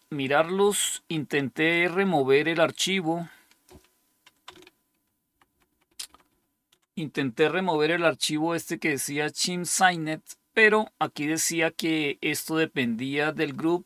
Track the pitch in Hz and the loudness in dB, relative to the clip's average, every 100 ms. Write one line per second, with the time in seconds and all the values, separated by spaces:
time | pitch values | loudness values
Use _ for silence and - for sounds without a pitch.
0 | _ 151 135 143 160 190 202 202 - - | _ -6 0 2 2 2 2 2 -4 -6
1 | - 160 135 151 135 - 160 170 175 170 | -6 -6 -2 -2 -2 0 0 2 0 0
2 | 196 160 131 139 151 165 156 - - 190 | 0 2 4 4 4 2 0 0 -2 -2
3 | 160 170 170 - _ _ _ - _ _ | -2 -4 -6 -14 _ _ _ -20 _ _
4 | _ _ _ _ - - - _ _ _ | _ _ _ _ -20 -20 -20 _ _ _
5 | _ _ _ _ _ _ _ _ _ _ | _ _ _ _ _ _ _ _ _ _
6 | - - _ _ _ _ _ _ _ - | -18 -18 _ _ _ _ _ _ _ -10
7 | 151 - 139 - 156 165 185 156 151 170 | -6 -4 -4 2 2 2 0 0 2 2
8 | 170 135 - 151 160 170 - 170 160 139 | 2 0 -2 -2 -2 -2 -4 -4 -2 -2
9 | - 143 151 147 - 180 175 - 185 175 | -4 -4 -4 -2 -4 -4 -4 2 2 2
10 | 156 156 - - _ - 214 214 214 _ | -4 -8 -10 -20 _ 4 6 6 0 _
11 | 208 - 147 160 - 165 160 156 165 160 | -6 -2 -2 0 0 0 0 0 -2 0
12 | 147 - 156 151 - 160 160 - 120 113 | -2 -2 -4 -4 -2 0 0 0 -2 -2
13 | 131 143 147 143 151 135 160 175 | -4 -2 -2 0 -4 -2 -2 -2